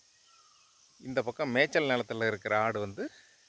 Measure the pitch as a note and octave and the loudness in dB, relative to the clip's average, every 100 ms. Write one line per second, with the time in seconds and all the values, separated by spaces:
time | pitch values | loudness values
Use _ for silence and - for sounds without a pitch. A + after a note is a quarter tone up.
0 | _ _ _ - - - - _ - - | _ _ _ -20 -20 -20 -20 _ -20 -18
1 | B2 C3 A#2 A#2+ D3 B2 D3+ E3+ C#3+ B2 | -6 -4 -2 -4 0 2 4 2 2 0
2 | A2+ A2+ A2+ G#2 G#2+ G#2+ A2 A2 G#2 G2+ | -2 -2 -2 0 0 2 2 0 -4 -6
3 | C4+ - - - | -10 -10 -20 -20